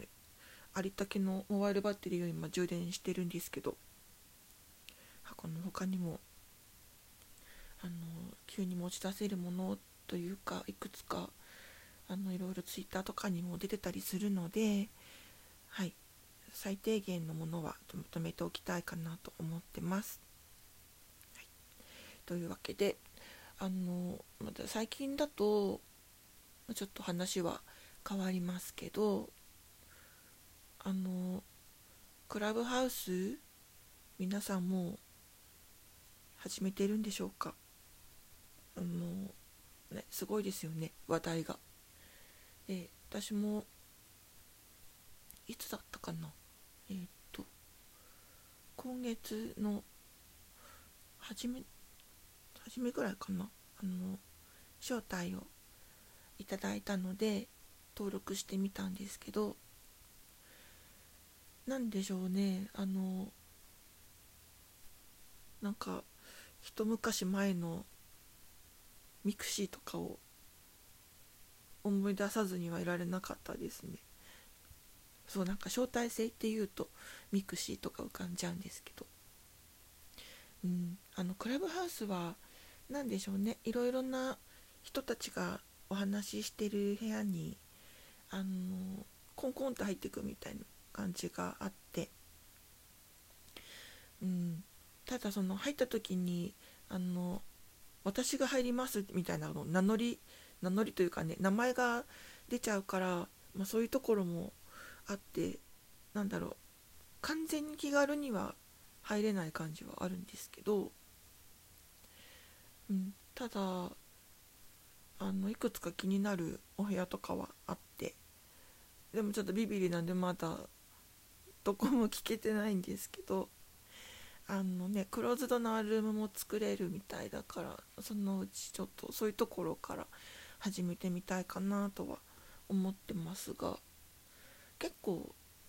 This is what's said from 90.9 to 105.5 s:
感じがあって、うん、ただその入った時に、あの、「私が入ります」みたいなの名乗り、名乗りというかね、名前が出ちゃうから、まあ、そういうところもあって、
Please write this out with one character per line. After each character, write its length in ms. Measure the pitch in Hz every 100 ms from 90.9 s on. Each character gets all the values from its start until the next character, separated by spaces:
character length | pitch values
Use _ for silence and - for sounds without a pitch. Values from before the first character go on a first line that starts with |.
感 220 | - 196
じ 160 | 175 175
が 260 | - 180 -
あ 80 | 196
っ 40 | - -
て、 180 | - - - - - - - - - - - - - - - - - - - - - - -
う 20 | 185
ん、 380 | 180 175 165 - - - - -
た 140 | 247
だ 120 | 208
そ 120 | 202
の 120 | 190 196
入 180 | 277
っ 20 | 285
た 100 | -
時 300 | 226 - 185
に、 400 | 180 175 180 - - - -
あ 80 | 190
の、 460 | 180 180 180 185 - - - - - -
「私 360 | 202 254 254 277
が 80 | 254
入 160 | 269
り 100 | 247
ま 140 | 240 254
す」 180 | 208 196
み 100 | 185
た 120 | 175 165
い 40 |
な 100 | 151
の 160 | 156 147
名 180 | 180
乗 120 | 190 220
り、 240 | 240 - - - - -
名 80 | 180
乗 120 | 190
り 100 | 220
と 100 | -
い 40 | 175
う 20 |
か 120 | -
ね、 120 | 160 170
名 120 | 190
前 220 | 208 247 247
が 300 | 247 240 - - - - -
出 80 | 240
ち 140 | 226
ゃ 60 | 202
う 60 |
か 140 | 196 190
ら、 320 | 185 175 180 - -
ま 100 | 190
あ、 20 | 196
そ 140 | 220
う 20 |
い 20 | 233
う 40 |
と 100 | 269
こ 160 | 247 208
ろ 100 | 180
も 260 | 170 190 - - - - - -
あ 80 |
っ 40 | 196
て、 420 | - - 170